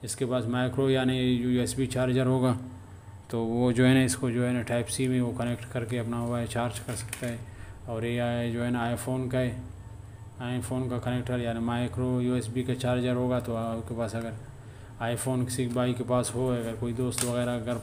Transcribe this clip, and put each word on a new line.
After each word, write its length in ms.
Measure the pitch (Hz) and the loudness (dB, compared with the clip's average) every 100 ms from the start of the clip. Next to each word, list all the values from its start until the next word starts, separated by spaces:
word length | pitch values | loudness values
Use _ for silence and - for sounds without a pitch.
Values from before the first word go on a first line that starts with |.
इसके 220 | 117 - 123 | -8 -4 0
पास 200 | 127 113 | 0 2
micro 420 | 123 127 127 135 | 2 2 2 4
यानी 280 | 131 127 127 | 4 4 4
यूएसबी 640 | 127 123 123 123 117 120 127 | 4 4 4 2 2 0 0
charger 400 | 127 127 127 127 | 2 2 4 4
होगा, 300 | 131 127 117 - - - - - - - | 4 4 2 -2 -12 -16 -18 -18 -18 -4
तो 120 | 117 | -2
वो 280 | 113 117 123 | 0 4 4
जो 120 | 117 127 | 6 8
है 80 | |
ना, 100 | 131 | 8
इसको 260 | 127 - 127 | 6 2 0
जो 140 | 117 123 | 2 2
है 80 | |
ना, 80 | 123 | 0
टाइप 240 | 110 120 117 | 0 -2 0
सी 200 | - 131 | 0 2
में 120 | 127 | 2
वो 100 | 123 | 2
connect 320 | 117 120 120 - | 0 -2 -2 -4
करके 260 | 127 117 123 | -6 -2 -2
अपना 200 | 113 120 | -2 -2
mobile 300 | 117 120 117 | -2 -2 0
charge 320 | 117 120 113 | 0 -2 -2
कर 160 | - 110 | -6 -8
सकता 320 | 110 - 123 | -8 -6 -6
है। 120 | 117 120 - - - - | -6 -10 -12 -12 -12 -8
और 160 | 113 117 | -4 -2
ये 120 | 120 | 0
आया 300 | 120 120 120 | 0 0 0
जो 120 | 117 | 0
है 60 | 120 | 0
ना, 140 | 123 117 | 0 0
iPhone 440 | 117 - 127 127 | -2 -2 -2 0
का 60 | 127 | 0
है, 140 | 127 104 - - - - - - - - 123 | 0 -2 -10 -12 -14 -14 -14 -14 -16 -10 -4
iPhone 380 | 123 120 127 127 | -4 -2 -2 0
का 80 | 123 | -2
connector 400 | 120 123 123 123 | -2 -2 0 -2
यानी 200 | 117 117 | 0 0
micro 580 | 117 120 123 127 127 127 | 0 0 -2 0 0 2
USB 420 | 123 123 110 123 | 2 0 0 -2
का 100 | 127 123 | -2 0
charger 400 | 123 123 123 123 | 2 2 2 2
होगा। 240 | 127 123 | 2 0
तो 160 | 117 113 | 0 -2
आपके 420 | 113 113 110 117 | -2 -4 -4 -4
पास 180 | 113 113 | -2 -2
अगर 180 | 117 113 - - - - - - 117 | -4 -8 -12 -14 -16 -16 -16 -6 -2
iPhone 400 | 117 131 127 127 | -2 0 0 0
किसी 200 | - 123 | 0 0
भाई 260 | 120 123 | 2 2
के 100 | 123 117 | 0 2
पास 260 | 123 113 120 | 2 2 0
हो, 120 | 127 | 0
अगर 260 | 123 113 110 | 0 -2 -2
कोई 180 | 120 | -4
दोस्त 300 | 117 127 117 123 | 0 0 0 0
वगैरह 340 | 120 120 120 | 2 0 -2
घर 160 | 113 120 | -2 -4